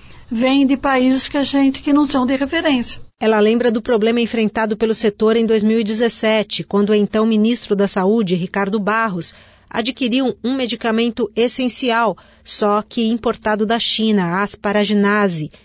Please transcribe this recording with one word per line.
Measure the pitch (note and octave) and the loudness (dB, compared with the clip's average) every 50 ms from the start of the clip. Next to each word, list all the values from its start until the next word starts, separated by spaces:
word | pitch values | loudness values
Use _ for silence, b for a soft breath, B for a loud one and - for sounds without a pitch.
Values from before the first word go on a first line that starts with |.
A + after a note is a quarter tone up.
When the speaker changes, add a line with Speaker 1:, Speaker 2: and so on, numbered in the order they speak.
| b b b b b - | b b b b b -6
Speaker 1:
vêm | B3 A3+ C4 C4 C4+ C#4 C#4 | -2 0 0 2 4 4 4
de | C4 C#4 | 2 2
países | C4 - C#4 C4+ B3+ B3+ C4 C4 C4 - - | 0 0 0 2 2 4 2 2 2 -2 -2
que | - | -2
a | C#4+ C4 | -2 -2
gente, | - C#4+ C#4 C4+ C4+ C4+ - | 0 2 2 2 2 0 -2
que | - D4 | -2 0
não | C#4 D4 D4 | 2 2 2
são | C4 - B3 B3+ | 2 0 0 0
de | A#3+ C4+ | 0 0
referência. | C4+ C#4 C#4 E4 E4 E4 D#4 C4+ B3 A3+ - - - - - _ _ | -2 -2 -2 -2 -2 0 0 0 0 -2 -6 -10 -14 -16 -18 _ _
Speaker 2:
Ela | A3+ A3 A3 G#3 | 0 2 4 4
lembra | G#3 G#3+ A3+ A#3 A#3+ A#3+ | 4 4 4 2 2 0
do | A3 A#3 | 0 0
problema | - B3+ A#3+ G#3 A3 A3+ A#3 A#3+ | 0 0 0 2 2 2 2 0
enfrentado | A#3 G#3+ - A#3 A3 G#3 - A3+ A3 G#3+ A3 | 0 0 0 0 0 0 0 -2 -2 -2 0
pelo | G#3+ A#3 A3 A3 | 0 0 -2 0
setor | - A#3+ G#3 G#3 - G#3+ A3 A3+ | 0 -2 -2 0 2 2 2 2
em | A#3 A3+ | 2 2
dois | A3 A3+ G#3+ | 2 2 2
mil | G#3 G#3+ A3+ A#3 | 2 2 2 2
e | A3 | 0
dezessete, | G3+ A3 G#3+ B3 A3 - - A3+ G#3+ A3 G#3+ G3+ - - - D#3+ | -2 0 0 0 -2 -2 -2 0 0 0 0 0 -2 -6 -8 -6
quando | - G3+ G3+ G#3 G3+ | -2 0 0 2 2
o | G#3+ | 2
então | G#3+ G3+ G3 - A3 A3 | 2 2 2 0 0 2
ministro | A3+ A3 G#3 G#3+ A#3 A#3+ - - - G#3 | 2 2 2 2 2 0 -2 -2 -2 0
da | G3 G3+ | 0 0
Saúde, | F#3 - G3+ F#3 G3 A3 A#3 G#3 E3 F#3 | 0 0 0 0 2 2 2 0 0 -2
Ricardo | E3 F#3 - - G3 G3+ G3 A3 G#3+ | -2 -4 -4 -4 -4 -4 -2 -4 -2
Barros, | F#3 - - E3+ A3+ - F3+ E3+ D#3+ - b b b b b b b b | -2 -2 0 0 -2 -2 -4 -6 -10 -12 b b b b b b b b
adquiriu | - A3 A3 C4 B3+ - C4 A3 B3 C4+ C4 A#3 - - - | -8 -6 -6 -6 -4 -4 -2 0 0 0 0 -2 -4 -4 -4
um | A#3+ C4+ | -4 -4
medicamento | C4 B3 G#3 A#3+ - - A3+ A3 A3+ A#3 A#3+ A3 - A3+ - - | -2 -4 -4 -6 -4 -2 -2 0 0 0 0 -2 -2 -4 -4 0
essencial, | A3 A#3+ A#3 - - B3+ B3 - - C4+ A#3 A3+ A#3 A#3 G#3 E3+ b b b b b b | -2 -2 0 0 -2 -4 -4 -4 -2 -2 -2 0 0 0 0 -2 b b b b b b
só | - - - G#3+ G#3 G#3 G#3+ | -10 -4 -2 0 2 0 0
que | G#3 - - A#3+ A3+ | -2 -4 -4 -2 0
importado | A3 A#3+ A3+ - A#3 A3 - - G#3+ G#3+ G#3 A3 | 0 0 -2 -2 -4 -4 -2 -4 -4 -2 0 0
da | G3+ A#3 A3+ | 0 0 -2
China, | - - - - A3 A3 G#3+ G3 F3 | -2 -2 -2 0 0 2 2 2 2
a | E3+ F3 G3 | 0 0 -2
asparaginase, | G3+ G3 - - - G3+ G3+ G#3 G#3 G3 G#3+ G3+ G3+ G3+ G#3 G#3 G3+ F#3+ E3+ D#3 D3+ - b b | -2 -4 -6 -6 -4 0 0 0 2 2 2 2 2 2 2 2 2 0 0 -4 -6 -8 b b